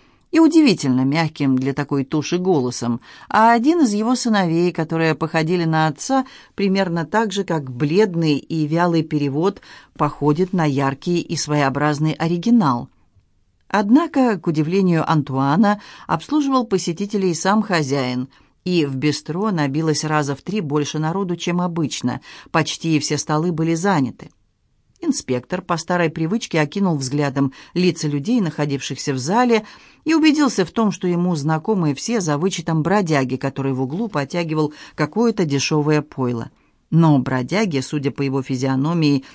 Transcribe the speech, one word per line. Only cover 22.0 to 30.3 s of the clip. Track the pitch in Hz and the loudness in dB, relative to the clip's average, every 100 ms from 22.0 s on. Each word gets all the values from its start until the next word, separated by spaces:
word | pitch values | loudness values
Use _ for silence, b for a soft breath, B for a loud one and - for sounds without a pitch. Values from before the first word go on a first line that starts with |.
| 127 - B B B | -4 -6 B B B
Почти | 160 151 - 165 156 | -2 -2 -4 -2 0
все | - 147 | 0 -4
столы | - 151 175 | -2 -2 -2
были | 160 165 165 | -2 -2 0
заняты. | 196 175 127 - - _ _ _ _ _ _ _ | 0 0 0 -4 -18 _ _ _ _ _ _ _
Инспектор | 339 - - 123 - 180 | -4 -4 -2 -4 -4 -8
по | - 170 | -4 -4
старой | - 180 165 | -2 0 0
привычке | 165 160 226 - 165 | -2 -4 -4 -2 -2
окинул | 151 196 196 151 | -2 0 0 0
взглядом | 131 147 143 135 135 B B 180 | -2 -2 -2 0 -2 B B 0
лица | 180 - 156 | 0 0 -2
людей, | 143 143 247 | -4 0 0
находившихся | 180 147 147 135 - 131 - | 0 -2 -4 -4 -6 -8 -6
в | 135 | -4
зале, | 127 214 254 220 214 B B B | -2 0 2 2 -2 B B B
и | B 320 | B 2
убедился | 311 | 4